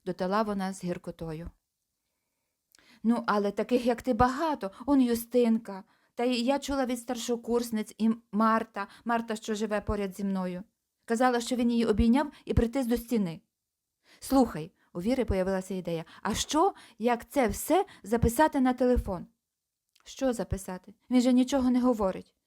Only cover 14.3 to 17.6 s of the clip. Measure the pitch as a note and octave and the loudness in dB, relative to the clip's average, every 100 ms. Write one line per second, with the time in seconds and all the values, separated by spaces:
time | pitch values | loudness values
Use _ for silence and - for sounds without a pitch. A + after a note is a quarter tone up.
14.3 | C4+ B3 D#3+ D#3 _ _ F3+ F#3+ C4 A3+ | 2 2 -2 -12 _ _ -6 -2 0 0
15.3 | G3 F#3 F#3+ F#3+ F#3+ F3 E3 E3 - F#3+ | 0 0 -2 -4 -8 -4 -6 -8 -8 -6
16.3 | F3 - D4+ F#4 - - - A3+ A#3 - | -4 -2 2 2 0 -18 -4 0 0 -2
17.3 | C#4+ A3+ G3+ | 0 0 0